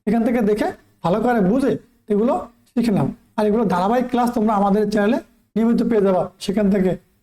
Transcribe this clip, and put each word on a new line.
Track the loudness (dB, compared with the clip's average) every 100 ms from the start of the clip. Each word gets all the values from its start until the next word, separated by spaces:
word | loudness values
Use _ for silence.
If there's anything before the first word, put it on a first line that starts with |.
| -2
এখান | 0
থেকে | 0 0 0
দেখে | 0 -2 -6 _ _
ভালো | -4 0
করে | 0 0 2
বুঝে | 0 0 -4 -10 _ -4
এগুলো | -2 0 -2 -8 _ _
শিখে | -2 0
নাও। | 0 -2 -6 _ -4
আর | 0
এগুলো | 0 0
ধারাবাহিক | 0 0 -2 0
ক্লাস | -2 0 0
তোমরা | 0 0
আমাদের | 2 2 0
চ্যানেলে | 0 0 0 -6 _ _ -2
নিয়মিত | 0 2 2
পেয়ে | 2 2
যাবা, | 0 -2 -6
সেখান | -4 0 2
থেকে | 2 0 -2 -8 _